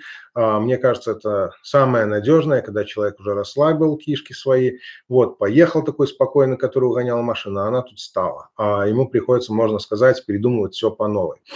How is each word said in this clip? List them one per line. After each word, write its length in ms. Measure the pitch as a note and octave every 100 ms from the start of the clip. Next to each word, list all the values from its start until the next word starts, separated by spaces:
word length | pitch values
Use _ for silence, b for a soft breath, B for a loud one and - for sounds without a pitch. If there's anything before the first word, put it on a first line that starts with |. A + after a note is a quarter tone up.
| B B B A#2+
А, 240 | A2 G#2+
мне 180 | A#2 B2+
кажется, 340 | B2+ A2 A#2
это 400 | G#2+ G#2+ G2+ F#2 -
самое 420 | - C#3+ C3 A#2+ G#2+
надёжное, 560 | G#2 A2 D#3+ D#3 C3
когда 240 | G#2+ G#2 G#2
человек 340 | G#2+ G#2 -
уже 140 | G2+ G2+
расслабил 600 | G2 C#3 D#3 D#3 D#3 D3+
кишки 360 | D3+ C#3 -
свои, 460 | - C3+ C3 B2+ B2+ B B _
вот, 280 | B2+ A#2 -
поехал 440 | G2+ C3+ F3 D#3+
такой 240 | D3 C3+ C3+
спокойно, 500 | - C3 C#3+ C3 B2+
который 280 | C3 C3+ B2+
угонял 360 | A#2+ B2 A#2+
машину, 360 | A#2 A2 G2+ G2
а 60 | G#2
она 120 | B2
тут 160 | - -
стала. 500 | - F#2+ F2+ - - -
А 300 | G#2 G2+ G2+
ему 200 | A#2 C3
приходится, 440 | A#2 - B2 A#2
можно 260 | A2 A2 G#2
сказать, 460 | - G#2 B2+ B2 -
передумывать 460 | G2+ A#2+ A#2+ F#2+ -
всё 160 | A2
по 160 | A2 G#2
новой. 300 | G#2 E2 - _